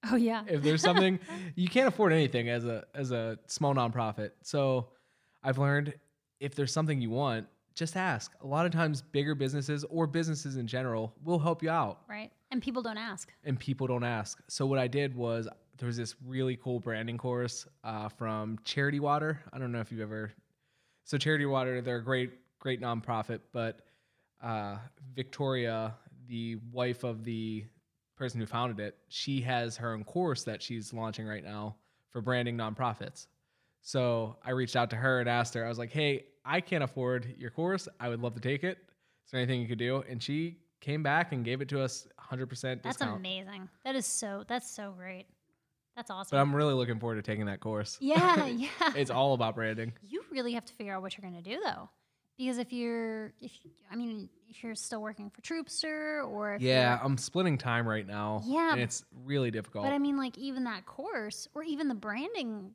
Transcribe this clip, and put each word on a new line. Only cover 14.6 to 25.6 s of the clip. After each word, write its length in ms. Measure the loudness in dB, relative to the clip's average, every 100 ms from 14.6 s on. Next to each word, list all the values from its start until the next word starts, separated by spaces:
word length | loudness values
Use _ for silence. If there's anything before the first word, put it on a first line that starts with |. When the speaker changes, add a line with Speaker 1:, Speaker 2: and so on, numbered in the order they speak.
| 2
Speaker 2:
what 100 | 4
I 80 | 2
did 280 | 2 0 0
was 320 | 0 0 -2 -8 _ -6
there 40 | -4
was 100 | -2
this 180 | -4 -8 -6
really 300 | -2 0 0
cool 240 | -2 -2
branding 380 | -2 -2 -2 -2
course, 500 | -2 -2 -2 -4 -12 _
uh, 240 | -8 -6 -6
from 500 | -4 -4 -2 -2 -6
Charity 380 | -4 2 2 2
Water. 400 | 2 2 2 -2 -6
I 60 | -6
don't 160 | -4
know 80 | -2
if 100 | -4
you've 80 | -4
ever, 320 | -4 -4 -6 -10 _ _ _ _ _ _
so 140 | -4 0
Charity 280 | 2 2 4
Water, 360 | 2 2 0
they're 160 | -2 -2
a 40 |
great, 300 | 2 2 2 -4 _ _
great 220 | -4 -2
nonprofit, 640 | 0 -2 0 -2 0 -4 -6
but, 300 | -4 -2 -4 -14 _ _ _ _ _
uh, 360 | -4 -4 -4 -6 -12 _ -14
Victoria, 840 | -8 -8 -2 0 2